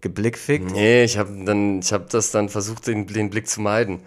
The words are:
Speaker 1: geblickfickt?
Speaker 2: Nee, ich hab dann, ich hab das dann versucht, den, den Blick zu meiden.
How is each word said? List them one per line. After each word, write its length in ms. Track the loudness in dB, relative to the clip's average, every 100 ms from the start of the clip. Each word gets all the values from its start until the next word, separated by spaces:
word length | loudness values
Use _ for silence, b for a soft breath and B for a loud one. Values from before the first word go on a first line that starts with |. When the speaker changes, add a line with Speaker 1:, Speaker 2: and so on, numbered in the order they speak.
Speaker 1:
geblickfickt? 680 | -8 -2 -2 -2 -2 -2 -2
Speaker 2:
Nee, 320 | 2 6 6
ich 140 | 6 2
hab 100 | -4 -4
dann, 360 | 0 2 2 0
ich 120 | 0
hab 160 | -2 0
das 200 | -2 0
dann 180 | 0 0
versucht, 380 | -2 -6 -6 -4
den, 200 | -4 -2
den 220 | -2 -2
Blick 180 | -2 -4
zu 120 | -4
meiden. 400 | 0 0 0 -4